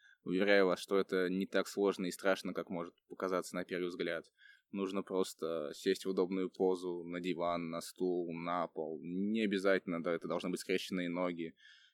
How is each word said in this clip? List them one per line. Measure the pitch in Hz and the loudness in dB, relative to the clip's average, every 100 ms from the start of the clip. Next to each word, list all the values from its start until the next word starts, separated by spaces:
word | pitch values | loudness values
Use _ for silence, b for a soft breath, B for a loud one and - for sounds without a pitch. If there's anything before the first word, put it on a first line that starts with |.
| b b | b b
уверяю | - 92 101 101 95 | -2 2 6 8 6
вас, | 87 | 4
что | - 98 | 2 2
это | 95 95 90 | 2 2 2
не | 92 98 | 0 0
так | 98 92 | 0 0
сложно | - 101 92 90 | 2 2 2 -2
и | |
страшно, | - 98 95 95 | 0 2 2 0
как | 87 85 | -6 -4
может | 90 87 - - | -6 -6 -10 -16
показаться | - 92 92 85 90 | -4 0 0 -2 -4
на | |
первый | 87 90 90 | -4 -2 -2
взгляд. | 87 85 82 - B B B B | -2 -4 -4 -8 B B B B
Нужно | 98 95 98 | -4 -2 -2
просто | 95 95 95 - 82 82 73 | -2 0 0 -2 -4 -4 -4
сесть | - 98 95 | -2 0 0
в | 95 | 0
удобную | 95 90 95 90 | 2 2 0 -2
позу, | - 92 92 90 87 | 2 2 2 -2 -6
на | 85 87 | -6 -4
диван, | 90 82 85 87 85 | -2 0 0 0 -2
на | 82 | -6
стул, | - - 92 90 85 | -8 -2 0 0 -2
на | 82 85 87 82 | -4 -2 -2 -2
пол. | - 78 80 | -4 -6 -6
Не | 80 90 101 110 | -6 -2 0 0
обязательно, | 107 98 98 95 - 85 | 2 2 4 4 2 -4
да, | 85 | -2
это | 85 85 | -2 -2
должны | 87 90 | -4 -2
быть | 90 | -4
скрещенные | - 92 - 92 87 | 0 -2 -2 -4 -4
ноги. | 87 90 87 82 - B B B | -2 -2 -4 -8 -12 B B B